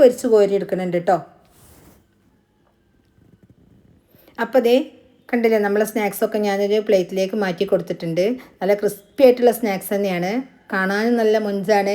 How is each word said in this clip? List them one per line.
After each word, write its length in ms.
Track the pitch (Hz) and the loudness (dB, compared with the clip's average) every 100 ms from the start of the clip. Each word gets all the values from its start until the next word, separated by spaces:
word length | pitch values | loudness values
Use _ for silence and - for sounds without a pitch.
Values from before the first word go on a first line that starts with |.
പൊരിച്ച് 260 | 254 247 254 | 4 4 2
കോരി 240 | 214 196 196 | 4 4 0
എടുക്കുന്നുണ്ട് 400 | 180 185 180 170 | -4 -6 -4 -4
ട്ടോ. 120 | 175 170 - _ _ _ - - - _ _ _ _ _ _ _ _ _ _ _ _ _ _ _ _ _ _ _ _ _ _ _ _ - 233 | 0 -2 -4 _ _ _ -20 -20 -20 _ _ _ _ _ _ _ _ _ _ _ _ _ _ _ _ _ _ _ _ _ _ _ _ -10 0
അപ്പൊ 120 | 262 233 | 2 4
ദേ 80 | 254 311 - _ _ - | 2 0 -12 _ _ -6
കണ്ടില്ലേ 300 | 240 226 220 202 | -2 2 2 2
നമ്മളെ 200 | 208 214 | 0 -2
സ്നാക്സ് 300 | 220 208 - 214 | -2 -4 -2 -4
ഒക്കെ 140 | 214 208 | -2 -2
ഞാനൊരു 320 | 196 202 214 214 | -2 0 -2 2
പ്ലേറ്റിലേക്ക് 480 | 196 175 190 190 220 | 0 0 -4 -4 -2
മാറ്റി 200 | 190 170 196 | -4 -4 -2
കൊടുത്തിട്ടുണ്ട്. 500 | 185 170 170 170 165 202 254 - - | -2 -4 -8 -6 -2 -2 -4 -12 -6
നല്ല 120 | 190 208 | -2 -2
ക്രിസ്പി 400 | 208 - - - 262 | -2 -6 -10 4 4
ആയിട്ടുള്ള 260 | 247 240 226 | 6 2 2
സ്നാക്സ് 340 | 214 190 - | -2 -4 -4
തന്നെയാണ്, 400 | 202 202 175 180 240 - _ - | -4 -4 -4 -4 -6 -8 _ -8
കാണാനും 420 | 196 190 202 226 233 | -4 -2 -2 0 0
നല്ല 160 | 220 220 208 | 2 0 -2
മൊഞ്ചാണ്, 460 | 202 190 202 196 | -4 0 0 0